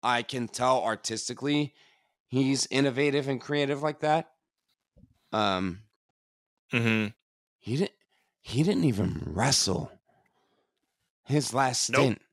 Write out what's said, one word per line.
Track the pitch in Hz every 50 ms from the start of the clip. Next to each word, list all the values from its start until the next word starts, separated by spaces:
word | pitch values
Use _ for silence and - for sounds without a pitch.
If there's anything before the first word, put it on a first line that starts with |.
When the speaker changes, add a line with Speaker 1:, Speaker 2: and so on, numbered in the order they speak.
| -
Speaker 1:
I | 120 123 120 120
can | - - 131 120 110
tell | - - 123 127 131 127 -
artistically | 113 110 101 _ - 113 110 - - 127 - 127 143 147 147 147 139 _ _ - _ _ _ _ _ _ _ _
he's | _ - 127 139 131 139 127 - -
innovative | - 131 139 139 123 127 143 147 139 143 139 135
and | 135 123
creative | - - 147 147 143 135 143 139 147
like | 151 151 151
that. | - 151 151 165 160 - _ _ _ _ _ _ _ _ _ _ _ _ _ - - - _ _ _ _ -
Um, | 110 107 101 95 92 95 95 85 98 107 _ _ _ _ _ _ _ _ _ _ _ _ _ _ _ _ _ -
Speaker 2:
Mm-hmm. | 120 117 117 110 110 107 104 110 _ _ _ _ _ _ _ _ _
Speaker 1:
he | _ - 117
didn't, | 143 196 - _ _ _ _ _ _ _ _ _ _ _
he | - 107 120 160
didn't | 180 208 - -
even | 147 113 95 110 - - 78 -
wrestle | - 80 85 117 139 135 - - - 92 - 156 - - - _ _ _ _ _ _ _ _ _ _ _ _ _ _ _ _ _ _ _ _ _ _ _ _ _
his | - 139 151 131 - 110
last | 127 139 127 123 - - -
Speaker 2:
Nope. | 117 135
Speaker 1:
stint. | 135 131 107 - _ _